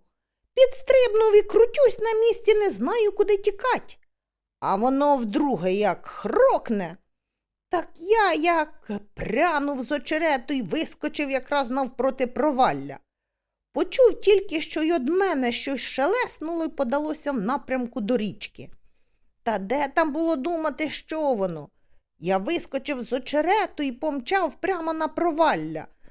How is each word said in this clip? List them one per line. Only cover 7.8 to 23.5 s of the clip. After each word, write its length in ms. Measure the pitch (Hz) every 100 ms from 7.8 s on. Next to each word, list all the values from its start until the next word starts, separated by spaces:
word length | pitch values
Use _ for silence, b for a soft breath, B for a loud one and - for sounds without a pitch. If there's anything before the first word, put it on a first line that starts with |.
| 330 -
я 360 | 339 453 392
як 580 | 311 339 330 311 - - 202 -
прянув 680 | - 180 233 349 294 285 269
з 100 | 233
очерету 640 | 294 - 311 320 269 -
й 80 | 269
вискочив 680 | 185 311 294 - 302 - 277
якраз 400 | 262 254 285 247
навпроти 560 | 262 262 - 262 262 247
провалля. 720 | - 302 254 214 143 139 139 _ _ _ _ _ _ _
Почув 480 | - - - 480 -
тільки, 400 | 381 403 392 302
що 220 | - 330
й 100 | 311
од 160 | 339 247
мене 440 | 359 392 285 240
щось 280 | 240 - 269
шелеснуло 840 | - - 294 480 440 - 311 339
й 40 | 320
подалося 640 | - 247 277 302 302 285
в 80 | 262
напрямку 600 | 196 294 - 262 240 254
до 160 | 202 247
річки. 540 | 208 110 - - - - - _ _ _ _ _
Та 160 | 233 208
де 300 | 190 277 285
там 240 | 330 320
було 240 | 294 330 302
думати, 540 | 302 330 311 294 302
що 440 | - - 320 294
воно? 340 | 220 190 156 143 _ _ - _ _
Я 200 | 175 190
вискочив 640 | 214 339 - 269 277 254
з 100 | 233
очерету 720 | 269 - 294 320